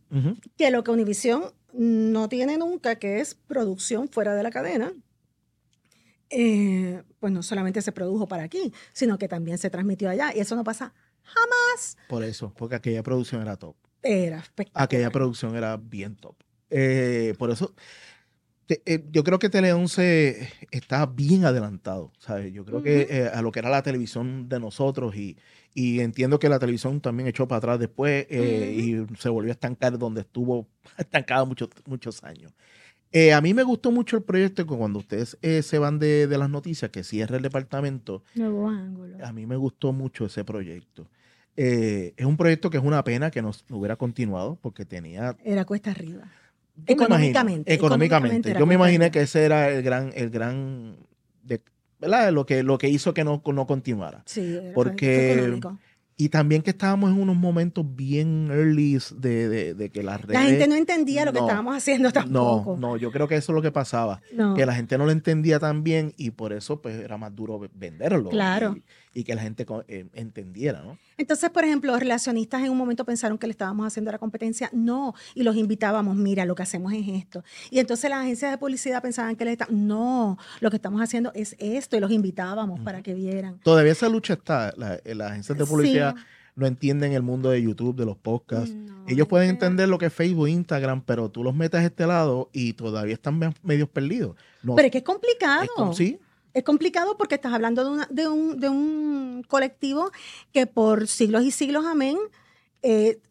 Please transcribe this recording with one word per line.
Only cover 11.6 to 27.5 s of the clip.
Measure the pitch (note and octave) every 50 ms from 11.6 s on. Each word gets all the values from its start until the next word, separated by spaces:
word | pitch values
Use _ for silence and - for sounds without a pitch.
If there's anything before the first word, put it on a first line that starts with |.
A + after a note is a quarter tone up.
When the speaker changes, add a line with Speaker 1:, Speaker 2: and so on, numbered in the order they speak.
| A#4+ A#4+ B4 A#4 - - - - _ -
Speaker 1:
Por | - A2+ A2
eso, | A2 A2 - A#2+ G2+ - -
porque | A#2 A#2 B2+
aquella | A2+ - B2 A2+ A2 A2
producción | B2+ B2+ B2+ A#2+ - B2+ A#2
era | A2 G#2+ G2 -
top. | - D#2+ - _ _ _ _ _
Speaker 2:
Era | - C4 G#3 F#3 F3+ E3 D#3+ D#3+
espectacular. | E3+ - _ - G3 - - D3+ C3+
Speaker 1:
Aquella | B2+ - B2 A#2+ A#2+
producción | A2+ C3+ C3 B2+ A#2 - - A2+ A2+ A#2
era | A2+ A2 A2 G#2+
bien | A2 A2+ G#2+ G2 G2 G#2 G2+
top. | - - - - _ _ _ _ _ _ _
Eh, | D#3 C#3 C3+ C3 C3 C3 B2+ B2 B2 A#2 A2+ A2+ G2+ -
por | B2 A#2
eso, | A#2 - F#3+ - - _ - - - - - - - _ _ _ _ _ _ _ _ _ _
te, | - E3 - -
eh, | F#3 E3 D#3+ D3+ D3+
yo | D#3 D#3+ D3
creo | F3+ F3+ F#3
que | - G3+
Tele | F#3 G3 F#3 F#3 F3
once | E3+ F3+ E3+ - F#3+ F3+ F3+ E3+ D#3+ D3+ C3+ A2+ G#2+ B2+ - - - - -
está | - B2+ - - B2+ C#3 D3+
bien | C3 B2 B2 C#3+ C#3+ F#3 F#3+ F3+
adelantado, | D3 B2+ B2 G#2+ G#2 G2 F2+ - F#2+ F#2 F#2+ D#2+ - _ _
¿sabes? | - - G#2+ G2+ G2+ F#2+ F#2+
Yo | G2+ F#2+
creo | G#2 A2 - D3
que, | D3 D3 C#3+ C#3
Speaker 2:
Ujú. | C3+ C#3+
Speaker 1:
eh, | C3 B2 A#2 -
a | A#2
lo | A2+ A2+
que | G#2+ A#2
era | A2+ B2
la | C#3 C#3 C3+
televisión | C#3+ C3 B2+ A#2 A2 - A#2+ A#2+ B2+ C3 C3 B2 B2
de | C3 A#2+
nosotros, | A2+ G#2+ - - C3+ C#3 C3 C3 B2 A2+ G2
y, | G#2 G2+ F#2+ D#2+ - _ _ _ _ _ _ _
y | C3 B2+ B2 A#2+ B2
entiendo | A#2+ A#2 G#2+ - B2+ C3 D3 D3
que | D3+ D3
la | C#3+ C3
televisión | C3 A#2+ A#2+ A2+ - C3 C#3 D3
también | - B2+ A#2 A#2+ C3 B2+
echó | A#2 - C3
para | B2